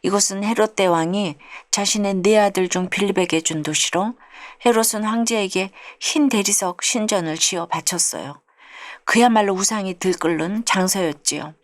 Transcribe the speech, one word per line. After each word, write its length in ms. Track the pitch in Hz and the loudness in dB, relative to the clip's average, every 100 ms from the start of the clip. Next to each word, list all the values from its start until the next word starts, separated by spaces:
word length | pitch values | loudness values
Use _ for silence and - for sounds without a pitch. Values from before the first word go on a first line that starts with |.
이곳은 400 | 185 202 - 196 | 2 2 0 -2
헤롯 320 | 208 226 214 | -2 2 2
대왕이 600 | 214 185 165 165 196 190 143 - - _ | 2 2 2 2 0 -2 -6 -16 -20 _
자신의 540 | - 202 214 202 196 | -2 0 0 0 2
네 160 | 190 214 | 4 6
아들 300 | 202 202 180 | 4 2 0
중 200 | 185 185 | 0 -2
빌립에게 520 | - 202 196 175 160 | -2 0 0 0 0
준 200 | 160 160 | -2 -4
도시로, 540 | 151 151 - 170 214 247 - - - - | -2 -2 0 0 -2 -6 -18 -20 -20 -2
헤롯은 380 | 247 226 226 214 | 2 4 2 -2
황제에게 680 | 214 233 233 226 190 185 190 - - - | -2 -2 0 0 -2 -2 -4 -10 -20 -8
흰 280 | - 311 285 | -2 2 2
대리석 540 | 220 196 202 185 175 | 2 2 0 -2 -4
신전을 560 | - 240 214 202 165 160 | -4 -2 0 0 -2 -2
지어 300 | - 180 170 | -2 -2 -4
바쳤어요. 760 | 165 - 180 - - 113 147 _ _ - - - - | -4 -2 -2 -2 -4 -12 -16 _ _ -20 -20 -18 -10
그야말로 480 | - 233 240 220 202 | 0 4 6 4 2
우상이 460 | 185 196 220 190 180 | 0 -2 -2 -4 -2
들끓는 680 | 185 175 165 160 165 214 | -2 0 -2 0 -2 -4
장소였지요. 880 | 233 190 185 196 170 - - 147 156 156 | 0 0 2 0 -2 -2 -6 -6 -10 -16